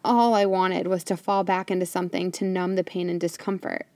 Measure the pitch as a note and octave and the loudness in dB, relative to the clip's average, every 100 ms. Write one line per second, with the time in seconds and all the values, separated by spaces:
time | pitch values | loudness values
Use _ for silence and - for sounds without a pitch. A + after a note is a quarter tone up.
0 | - A#3+ A#3 A3 G3+ F#3+ F#3 F3+ F3 F#3 | 2 4 6 4 4 2 2 0 0 -2
1 | - F#3 - G3 F#3+ F#3 F#3 F#3 F3+ F#3 | -2 -4 0 0 2 0 0 -2 -2 -2
2 | F3+ F3+ F3+ - G3 F#3 F3+ F#3+ E3+ F#3 | -2 -2 -4 -2 -2 0 0 0 -2 -4
3 | F3+ F3 E3+ - - G3 - G1+ - | -4 -2 -4 -4 -6 -6 -4 -8 -10